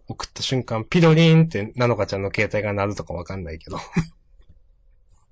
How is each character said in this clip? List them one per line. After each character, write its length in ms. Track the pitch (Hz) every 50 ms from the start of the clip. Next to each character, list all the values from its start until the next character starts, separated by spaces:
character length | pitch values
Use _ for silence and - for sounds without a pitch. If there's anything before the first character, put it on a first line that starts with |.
| _ -
送 180 | 110 - -
っ 60 | - -
た 100 | - 110
瞬 220 | - 135 127 120
間、 220 | - 117 110 110 -
ピ 120 | - 180
ロ 120 | 165 160 156
リ 220 | 160 165 160 160
ン 100 | 160 160
っ 40 | 160
て 240 | - 104 101 113 -
な 100 | 127 123
の 100 | 120 113
か 100 | 101 98
ち 80 | - 101
ゃ 40 | 98
ん 40 | 98
の 80 | 98 -
携 160 | - 107 95 -
帯 100 | 107 101
が 100 | 104 101
鳴 140 | 101 98
る 80 | 104 101
と 100 | - 98
か 80 | - 90
わ 120 | 90 87
か 120 | - 95
ん 80 | 98 87
な 80 | 82 82
い 60 | 80
け 100 | - -
ど。 80 | 92 - - - - 180 160 - - _ _ _ _ _ _ - - _ _ _ _ _ _ _ _ _ _ _ _ _ _ _